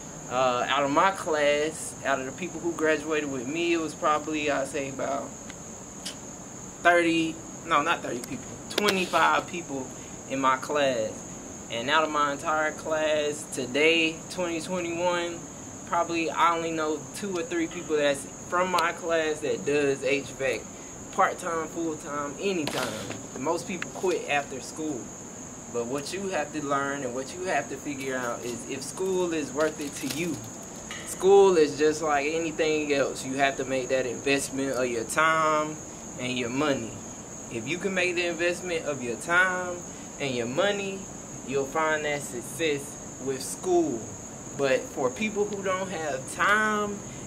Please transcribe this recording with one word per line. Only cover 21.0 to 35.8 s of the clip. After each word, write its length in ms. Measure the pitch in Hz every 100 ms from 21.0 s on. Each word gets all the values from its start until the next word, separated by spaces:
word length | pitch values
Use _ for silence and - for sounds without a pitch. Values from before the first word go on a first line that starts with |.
| -
part-time, 540 | - 180 - 180 165 160
full-time, 640 | 170 165 156 156 147 143 135
anytime. 520 | 196 185 139 139 123 107 95 - - -
Most 280 | 143 170 -
people 220 | 180 -
quit 380 | - 185 156 -
after 300 | 143 - 131
school. 380 | - - 156 127 104 - - - - - -
But 140 | 120 117
what 280 | 143 143
you 140 | 185 196
have 240 | 170 143
to 100 | 151
learn 400 | 143 139 139 143
and 120 | 127 123
what 180 | 135
you 120 | 180 185
have 240 | 147 143
to 80 | 139
figure 380 | 151 135 135 127
out 280 | 120 113
is 140 | 117 113 117
if 140 | 131
school 500 | - - 190 185 175
is 180 | 160 135
worth 280 | 131 156 151
it 120 | 143 -
to 220 | 139 139
you. 180 | 175 127 113 - - - - - -
School 500 | - 185 196 196 175
is 200 | 147 139
just 240 | 156 151
like 260 | 156 143 143
anything 640 | 160 165 165 156 156 151
else. 320 | 139 117 92 135
You 100 | 135
have 220 | 139 135
to 80 | 127
make 240 | 131 123
that 160 | 131 127
investment 640 | 110 139 139 - 135 135
of 160 | 120 127
your 160 | 117
time 720 | 113 160 160 160 156 151 151 151